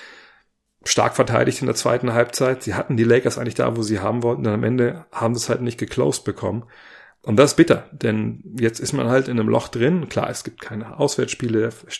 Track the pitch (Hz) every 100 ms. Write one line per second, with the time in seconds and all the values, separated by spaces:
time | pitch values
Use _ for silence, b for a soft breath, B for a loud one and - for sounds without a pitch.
0 | B B B B B _ _ _ - -
1 | 113 - 120 117 123 123 127 - 127 120
2 | 123 117 120 - 131 127 - 113 - 120
3 | 117 120 123 127 120 113 123 117 107 104
4 | 101 120 120 117 113 107 113 127 120 -
5 | - - 117 117 - 120 120 - 104 -
6 | 143 - - - 98 107 - B B B
7 | B B - 107 147 - 170 - - -
8 | 117 107 110 117 - 117 117 - - 139
9 | 117 131 131 117 110 117 - 117 127 180
10 | 147 - - - - - - 110 117 -
11 | 143 - 117 - 120 110 113 113 -